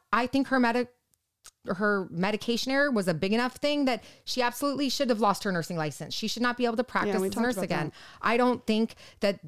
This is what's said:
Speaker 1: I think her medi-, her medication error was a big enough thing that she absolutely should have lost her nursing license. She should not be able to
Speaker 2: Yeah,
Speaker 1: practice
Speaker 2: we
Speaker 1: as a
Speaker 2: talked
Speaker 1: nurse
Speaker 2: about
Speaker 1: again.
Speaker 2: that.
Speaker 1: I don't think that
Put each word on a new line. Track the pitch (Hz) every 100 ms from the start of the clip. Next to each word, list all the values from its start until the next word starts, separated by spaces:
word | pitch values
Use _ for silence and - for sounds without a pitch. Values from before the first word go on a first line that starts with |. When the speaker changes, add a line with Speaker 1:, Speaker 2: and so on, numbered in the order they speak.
| _
Speaker 1:
I | 220 247
think | 277 269
her | 262
medi-, | 240 240 240 _ _ _ _ _ - - -
her | 175 208 202 185
medication | 170 190 214 - 233 254
error | 269 294
was | 226 180
a |
big | 160 190
enough | 226 247 -
thing | 294 294 262
that | 233 - - -
she | 254
absolutely | 240 240 285 269 285
should | - 262
have | 220
lost | 214 190
her | 208
nursing | 175 156 175
license. | 151 - 156
She | - 214
should | -
not | 247 240
be | 240
able | 226
to | 240
Speaker 2:
Yeah, |
Speaker 1:
practice | 196 208 190
Speaker 2:
we | 190
Speaker 1:
as |
a |
Speaker 2:
talked | 202 233
Speaker 1:
nurse | 196
Speaker 2:
about |
Speaker 1:
again. | 175 156 151
Speaker 2:
that. | - - -
Speaker 1:
I | 190 233
don't | 247 240 -
think | 214 226 - - -
that | 202 196